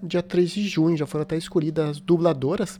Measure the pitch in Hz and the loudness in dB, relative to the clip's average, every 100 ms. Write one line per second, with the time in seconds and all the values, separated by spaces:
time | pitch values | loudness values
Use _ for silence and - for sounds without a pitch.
0 | 175 175 175 180 175 196 202 165 160 160 | -4 -4 0 0 0 0 -2 2 2 2
1 | 143 151 151 160 - 175 156 156 151 147 | -2 -4 -4 -4 -2 -2 0 0 -2 -2
2 | - 170 170 143 131 196 185 | 2 4 4 2 0 0 -4